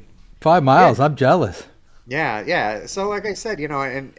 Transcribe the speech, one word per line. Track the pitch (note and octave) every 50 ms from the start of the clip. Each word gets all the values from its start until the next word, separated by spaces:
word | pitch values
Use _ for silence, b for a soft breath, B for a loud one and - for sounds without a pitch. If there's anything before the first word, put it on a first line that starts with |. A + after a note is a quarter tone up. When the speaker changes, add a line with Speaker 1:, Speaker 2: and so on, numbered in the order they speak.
| - - - - - - - -
Speaker 1:
Five | - D#3 E3+ F3+
miles. | C#3+ C3 C3+ E3+ F#3 D3+ A2+ A#2
Speaker 2:
Yeah. | C#3
Speaker 1:
I'm | D#3 C#3+
jealous. | - C3+ B2+ E3+ F3+ C3 F2+ - - - - _ _ _ _ - - _
Speaker 2:
Yeah, | A#2 C3 D#3 D#3 B2+ A2 G#2+ F#2+
yeah. | D3 F3 D#3 A2+ G#2 G#2+ G2+ -
So | - - G3 F#3+ G#3
like | G#3 G3+ F#3+
I | G#3+ F#3
said, | - - A3+ G3+ D3
you | D3 D3
know, | D3 C#3
and, | C3+ C3 B2 C3+ C3+ C3 _